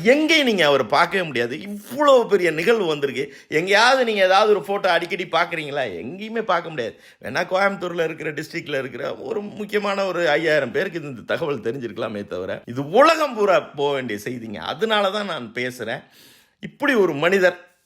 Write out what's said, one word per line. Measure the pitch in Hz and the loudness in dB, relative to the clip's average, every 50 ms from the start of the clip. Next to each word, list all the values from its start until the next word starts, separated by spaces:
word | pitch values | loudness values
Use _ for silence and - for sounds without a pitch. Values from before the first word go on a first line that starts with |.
| 165 | 4
எங்கேயும் | 226 262 294 311 302 330 320 285 | 4 4 6 6 4 4 4 4
நீங்க | 247 214 185 160 | 4 4 4 4
அவரை | 147 139 135 127 | 6 6 4 4
பார்க்கவே | 104 143 139 170 170 180 196 180 | 4 4 4 4 4 2 -2 -2
முடியாது. | 160 131 117 120 117 131 156 | -2 -2 -2 -2 -2 -4 -6
இவ்வளவு | 170 202 208 208 - - 240 277 302 285 269 247 226 | -8 -10 -12 -12 -12 -8 -2 2 6 6 6 6 6
பெரிய | 170 202 185 175 170 | 4 2 2 4 2
நிகழ்வு | 156 156 175 196 233 226 190 | 0 2 2 2 2 2 2
வந்திருக்கு. | 160 151 147 139 135 120 123 147 - - - - - | 0 0 0 -2 -2 -2 -2 -6 -8 -8 -16 -8 -4
எங்கேயாவது | 143 151 175 190 202 202 226 247 269 262 254 | -2 0 2 4 4 6 6 6 6 4 2
நீங்க | 233 214 202 190 | 2 2 4 4
ஏதாவது | 180 185 196 214 214 | 6 6 6 6 6
ஒரு | 208 190 160 | 4 2 2
போட்டோ | 190 196 202 - 185 | -2 -4 0 2 2
அடிக்கடி | 175 165 170 170 196 180 185 | 2 2 0 -2 -6 -6 -4
பாக்குறீங்களா? | 165 - 165 170 170 170 160 151 143 139 143 131 110 90 82 117 | -2 0 0 0 0 -2 -6 -6 -6 -4 -4 -4 -4 -4 -6 -8
எங்கேயுமே | 123 165 190 214 220 226 233 202 | -8 -10 -10 -10 -8 -6 -4 -2
பார்க்க | - 180 170 165 160 | 0 0 -2 -2 -4
முடியாது. | 160 143 120 101 - - - - - _ - | -6 -6 -6 -6 -8 -12 -20 -20 -20 _ -12
வேணா | 95 123 156 185 170 | -6 -4 -4 -2 0
கோயம்புத்தூர்ல | 185 185 196 196 196 175 185 175 170 175 165 | 0 0 0 0 0 -2 -6 -6 -2 -2 -2
இருக்கிற, | 160 160 160 156 160 151 | -2 -4 -6 -8 -8 -6
டிஸ்ட்ரிக்ட்ல | 147 156 - - 170 160 151 147 135 | -8 -8 -8 -8 -10 -8 -4 -4 -4
இருக்கிற | 131 135 120 - - 147 - | -4 -4 -8 -8 -8 -8 -8
ஒரு | - - 123 - 208 | -8 -8 -6 -6 -6
முக்கியமான | 208 202 - 196 208 202 202 208 196 202 196 196 196 | -6 -8 -10 -10 -8 -4 -4 -2 -2 -2 -2 -2 -2
ஒரு | 190 175 175 175 156 | -2 0 0 2 2
ஐயாயிரம் | 147 160 160 160 151 151 135 120 | 2 2 2 2 2 2 0 0
பேருக்கு | 104 139 190 190 160 170 | -2 -2 -2 -2 -4 -8
இந்த | 143 147 131 101 | -10 -10 -12 -10
தகவல் | - - 104 - 165 143 143 120 | -6 -4 -4 -2 -2 -2 -4 -4
தெரிஞ்சிருக்கலாமே | 101 113 113 139 120 113 107 110 120 110 110 104 98 | -4 -6 -6 -6 -6 -8 -8 -6 -6 -6 -6 -8 -8
தவிர, | - 92 90 92 95 104 - - | -8 -8 -8 -6 -6 -8 -10 -10
இது | - 120 127 143 147 | -10 -8 -6 -4 -2
உலகம் | 170 233 285 330 330 311 311 277 247 | 0 0 2 2 0 0 -2 -4 -4
பூரா | 214 202 196 180 156 | -2 0 2 2 0
போக | 143 - - 147 143 143 143 | 0 -4 -6 -4 -4 -2 -2
வேண்டிய | 135 127 117 104 101 - | -2 -4 -6 -8 -8 -8
செய்திங்க. | 131 127 120 113 113 101 | -10 -10 -10 -10 -12 -12
அதனால | 80 80 - 120 151 208 226 220 208 202 190 | -10 -8 -8 -8 -4 -4 -2 0 0 0 0
தான் | 190 214 202 | -2 -2 -6
நான் | 190 165 139 120 110 110 | -6 -8 -8 -10 -10 -8
பேசுறேன். | 123 123 127 123 - 110 107 120 151 - _ _ _ - - - _ _ _ _ _ | -8 -8 -6 -6 -8 -8 -8 -8 -8 -10 _ _ _ -20 -20 -20 _ _ _ _ _
இப்படி | - - - - 277 285 269 | -18 -16 -10 -4 0 2 4
ஒரு | 220 190 170 147 | 4 4 2 2
மனிதர் | 139 151 175 196 196 180 180 175 - - _ _ _ _ | 2 2 2 4 4 4 4 2 0 -8 _ _ _ _